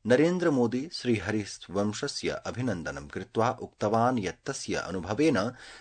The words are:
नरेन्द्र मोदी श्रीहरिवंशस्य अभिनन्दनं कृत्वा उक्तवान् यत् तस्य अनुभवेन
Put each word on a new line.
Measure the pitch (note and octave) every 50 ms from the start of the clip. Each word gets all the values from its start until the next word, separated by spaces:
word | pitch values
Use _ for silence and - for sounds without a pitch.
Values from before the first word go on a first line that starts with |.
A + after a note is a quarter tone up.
| -
नरेन्द्र | G#2+ B2+ C3+ D#3 F3 F#3 F3+ E3+ E3
मोदी | C#3+ B2+ A#2+ G#2+ B2 B2+ D3 F3+ -
श्रीहरिवंशस्य | - - B2 A2+ G2+ - - G#2 G#2+ G2 - - - - - F2 G2 G#2 G#2+ G#2 - D3 C#3 - - F2 D#2
अभिनन्दनं | C#2+ - - F#2+ E2+ A#2 B2+ A#2+ F#2+ E2 D2 D2 C#2 C#2 C#2+
कृत्वा | D2 - F#2 F#2 - - A2+ A2 B2
उक्तवान् | A#2 - - - _ - A2 G#2 A2 A2+ A#2 B2+ B2+ A2+
यत् | F#2 E2+ - - -
तस्य | C#3+ C3+ - - - F2
अनुभवेन | - - - F#2 F#2 D#2+ F#2+ G#2+ C3 D#3 D#3+ B2+ F#2 G#2 B2 - - - - - -